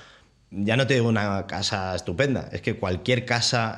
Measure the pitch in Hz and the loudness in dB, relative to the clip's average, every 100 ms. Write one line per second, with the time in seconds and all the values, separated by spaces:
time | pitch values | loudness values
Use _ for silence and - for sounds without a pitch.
0 | - - _ _ _ 92 101 117 135 131 | -20 -20 _ _ _ -4 0 2 4 4
1 | 117 110 104 98 95 87 95 101 92 90 | 4 2 2 -2 -2 -4 -2 -2 -2 -4
2 | - 87 139 110 - - - 107 95 90 | -4 0 0 0 -4 -6 -4 -2 -2 -2
3 | - 123 120 120 - 123 113 | 2 0 2 0 2 2 0